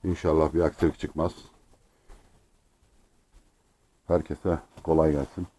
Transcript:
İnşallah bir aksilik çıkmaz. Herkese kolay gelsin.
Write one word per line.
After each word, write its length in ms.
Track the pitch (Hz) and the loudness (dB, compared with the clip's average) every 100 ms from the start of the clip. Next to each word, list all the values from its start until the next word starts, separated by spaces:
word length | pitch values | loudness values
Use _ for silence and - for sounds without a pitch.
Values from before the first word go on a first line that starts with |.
İnşallah 500 | 92 87 87 78 78 | -4 -2 0 2 2
bir 60 | 80 | 2
aksilik 380 | 82 - 85 - | -2 0 -2 -2
çıkmaz. 340 | - 78 85 - - _ _ _ _ _ _ - _ _ _ _ _ _ _ _ _ _ _ _ _ _ _ _ _ _ - | -10 -4 -4 -6 -20 _ _ _ _ _ _ -20 _ _ _ _ _ _ _ _ _ _ _ _ _ _ _ _ _ _ -2
Herkese 520 | 85 78 76 92 82 - - | -2 -2 -6 -4 -4 -6 -14
kolay 300 | - 80 78 | 0 2 4
gelsin. 340 | 73 69 - 90 | 2 -4 -8 -12